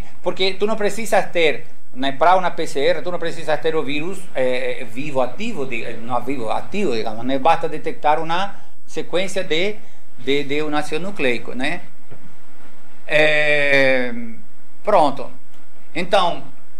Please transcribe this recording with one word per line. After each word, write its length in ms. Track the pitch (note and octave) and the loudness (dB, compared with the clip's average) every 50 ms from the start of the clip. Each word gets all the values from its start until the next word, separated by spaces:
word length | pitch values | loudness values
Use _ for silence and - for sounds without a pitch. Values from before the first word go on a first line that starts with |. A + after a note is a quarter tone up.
| - - - - - | -2 -2 0 0 0
Porque 320 | F3 F3+ E3+ F#3 F#3+ G3 | 0 0 0 0 0 0
tu 100 | G3 G3+ | 0 0
não 120 | G#3 A3 | 0 0
precisas 500 | G3 G#3 G3+ G3+ A3+ A3+ G3+ - G3 E3 - - | 0 0 -2 -2 -2 -2 0 2 2 2 2 2
ter, 340 | F3 E3 D3+ C3+ - - - - - - - - | 2 2 2 2 0 0 -2 0 0 0 0 0
né, 200 | B2+ C3 C#3 C#3 | 0 0 0 0
para 240 | C3+ D#3 E3+ F#3 | 2 4 4 4
uma 160 | F#3+ F#3 E3+ E3 | 4 2 0 0
P 120 | E3+ D#3+ | 0 -2
C 140 | - - C#3+ | 0 0 0
R, 240 | C3+ E3 F3+ D#3+ D#3 | 2 0 0 0 0
tu 80 | F3+ | -2
não 80 | F3+ E3 | -2 -2
precisas 400 | E3 E3 D3+ E3 D#3+ D#3 D3+ C#3+ | -2 -2 -2 -2 -2 0 0 0
ter 140 | - E3 D#3+ | 0 0 0
o 80 | D#3+ D#3 | 0 0
vírus, 380 | - C#3+ D3 D3+ F3+ F#3+ - - - - | 0 -2 -2 -2 -2 -2 -2 -2 -2 -2
eh, 460 | C#3+ C3 B2+ B2+ B2+ C3 B2 B2+ B2+ C3 | 0 0 0 0 -2 -2 -2 -2 -2 -2
eh, 20 | |
vivo 360 | A#2+ A#2 B2 D3 D#3 C#3 C3 | -2 -2 -2 -2 -2 0 0
ativo, 460 | B2 A#2 - - G#3 A#3 A3 D#3 C3 | 0 0 0 -2 -2 -2 -2 -2 -2
di-, 180 | A#2+ A#2 A#2 A#2 | -2 -2 -4 -4
eh, 120 | A#2+ A#2 A#2+ | -4 -4 -4
não 200 | A2+ A#2+ B2+ A#2+ | -2 -2 -2 -2
vivo, 280 | A2+ B2+ C#3+ C3 A2+ A2 | -2 -2 -2 -2 -2 -2
ativo, 460 | A2 A2+ A2 - - G3 G#3 D#3 A#2+ | -2 -2 -2 -2 -2 0 0 0 0
digamos, 300 | A2 G#2+ A2+ A2 A2 A#2+ | 0 -2 -2 -2 -2 -2
né? 160 | B2+ C3+ C3+ | -2 0 0
Basta 280 | C3 D#3+ E3 D#3+ - D#3+ | 2 2 2 2 0 -2
detectar 540 | D#3 D#3 - D#3+ D3+ - - D3 D3+ D#3+ D#3+ | -2 -2 -2 -2 -2 0 2 2 2 0 0
uma 320 | D#3+ E3 F3+ G3 G3 - - - - - - - | -2 -2 -2 -2 -2 -2 -2 -2 0 0 0 0
sequência 560 | - - D#3+ D3+ - - E3+ F#3+ F#3 F#3 F#3+ F#3 | 0 0 -2 -2 0 0 0 0 0 0 -2 0
de, 320 | E3 D3+ D#3+ F#3 G#3 G#3 - - - - - - - - | 0 0 0 0 0 0 0 0 0 0 0 0 0 0
de, 280 | - A#2+ C3 C#3 C#3+ C#3+ | 0 0 0 2 0 0
de 180 | C3+ C#3+ D3 D#3 | 0 0 0 0
um 140 | D3+ D3 | 0 0
ácido 240 | D3+ D3 - D3+ D#3 | 0 0 0 0 0
nucleico, 540 | F3 G3 G3+ - C#3+ B2+ A#2+ A2 - - - | 0 -2 0 0 0 0 0 0 0 0 0
né?" 260 | A#2+ C3 D3 E3+ F3+ - - - - - - - - - - - - - - - - - - - - - - - - - | 0 0 0 0 0 0 0 0 0 0 0 0 0 0 0 0 0 0 0 0 0 0 0 0 0 0 0 0 0 0
É, 1080 | - D#3 D3+ D#3 D3+ D3+ D3+ D3+ D3+ D3 D3 C#3+ C#3+ C#3 C#3 C3+ C3 C3 B2+ B2+ B2 A#2 A#2+ A#2+ A#2 A2+ A#2 - - - - - - - - - | 2 2 4 4 4 4 2 2 2 2 2 2 2 2 4 4 4 2 2 2 0 0 0 0 0 0 0 0 0 0 0 0 0 0 0 0
pronto. 480 | - G#3+ F#3 D#3 C#3 - - - - - - - - - - - - - - - - - | 2 4 4 4 4 2 0 -2 -2 0 0 0 0 0 0 0 0 0 0 0 0 0
Então, 480 | D#3 F3+ F3 G3+ G3 F#3 E3+ - - C#3+ C3+ - - - - - | 0 0 2 2 4 4 2 2 0 0 0 0 0 0 0 0